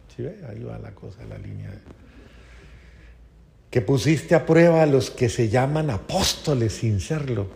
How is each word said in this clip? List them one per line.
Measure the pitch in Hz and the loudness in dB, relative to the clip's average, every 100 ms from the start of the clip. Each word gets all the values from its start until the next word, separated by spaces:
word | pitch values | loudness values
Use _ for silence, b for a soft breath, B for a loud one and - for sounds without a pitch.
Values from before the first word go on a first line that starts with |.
| - | -20
¿Sí | - | -12
ve? | 123 208 165 | -12 -12 -14
Ahí | 110 | -12
va | 120 113 | -12 -12
la | 107 | -14
cosa, | - - - 55 | -16 -18 -18 -16
la | 52 | -14
línea. | 50 50 50 - - - b b b b b b b b b b b b - - - _ _ | -14 -14 -14 -16 -18 -20 b b b b b b b b b b b b -20 -20 -20 _ _
"Que | 127 | -2
pusiste | 117 139 143 156 - 165 | 0 0 2 0 4 2
a | |
prueba | - 165 170 160 | 4 6 8 6
a | 156 | 4
los | 135 - | 4 0
que | - 120 | -2 -2
se | - 113 | 0 0
llaman | 104 135 151 156 | 2 0 0 -2
apóstoles | 98 - 170 190 - - 135 113 | -4 -4 -2 0 -2 -2 0 0
sin | - 117 101 | -2 -2 -2
serlo". | - 156 139 113 98 | -2 -4 -2 -4 -4